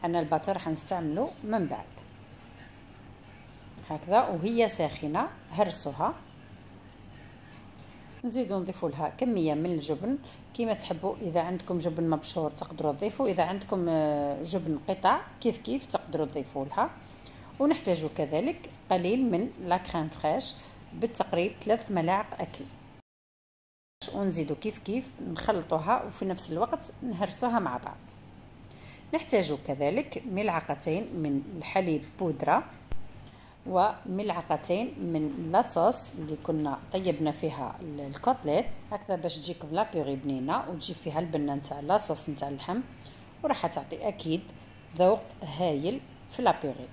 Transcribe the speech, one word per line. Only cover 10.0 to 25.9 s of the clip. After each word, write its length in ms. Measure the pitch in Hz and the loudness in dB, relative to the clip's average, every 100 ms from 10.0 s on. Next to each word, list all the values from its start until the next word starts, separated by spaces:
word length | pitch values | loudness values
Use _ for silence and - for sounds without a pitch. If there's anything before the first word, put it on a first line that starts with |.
| 202 277 - - - | 0 -2 -4 -16 -14
كيما 200 | - 233 | -2 0
تحبوا. 420 | 214 - 165 185 - | 0 -2 -2 0 -2
اذا 200 | 196 165 | 2 2
عندكم 360 | 165 180 - 180 | 2 0 0 0
جبن 320 | 165 165 165 | 2 2 2
مبشور 420 | 156 - - 156 | 2 2 0 0
تقدروا 420 | 147 - 156 151 | -2 -10 0 0
تضيفوا، 340 | 143 208 202 262 | 2 -2 2 2
اذا 160 | 180 | 4
عندكم، 420 | 170 196 - 190 170 | 2 2 -2 0 4
آه، 540 | 160 151 147 143 143 | 4 4 4 2 -2
جبن 360 | 165 185 165 151 - | -2 -2 0 -2 0
قطع 320 | 190 185 285 - - | 2 4 4 0 0
كيف 160 | 240 220 | 0 0
كيف 280 | - 262 - | -2 -4 -2
تقدروا 400 | - - 151 147 | -4 -2 0 0
تضيفوا 400 | 147 131 143 135 | 0 -4 -4 -2
لها. 240 | - 254 - - - - - - - | 2 0 0 -16 -18 -18 -16 -16 2
ونحتاج 460 | 285 320 - 170 156 | 4 4 4 2 2
كذلك 640 | - 147 151 247 349 - - - | -2 0 2 2 -2 -8 -16 0
قليل 400 | 185 180 240 254 | 2 4 4 4
من 200 | 175 233 - | 4 0 -4
لا 160 | 185 180 | 0 0
كريم 320 | 185 175 156 | 2 -2 -2
فريش، 460 | - 151 190 - - - - - | 0 2 2 0 -4 -12 -18 -14
بالتقريب 580 | 165 226 - - 170 175 - | -4 -2 0 0 2 2 0
ثلاث 300 | - 226 - | 2 2 4
ملاعق 500 | 190 165 190 214 - | 2 4 2 2 -6
اكل، 240 | - - - - - - _ _ _ _ _ _ _ _ _ _ - | -8 -8 -14 -14 -20 -20 _ _ _ _ _ _ _ _ _ _ -6
ونزيدوا 420 | 196 196 165 147 147 | 0 0 0 0 -2
كيف 180 | 214 - | -4 -6
كيف 320 | - 226 262 - | -2 -2 -4 -8
نخلطوها 840 | - 160 - 202 165 160 156 | -6 -2 2 2 2 0 4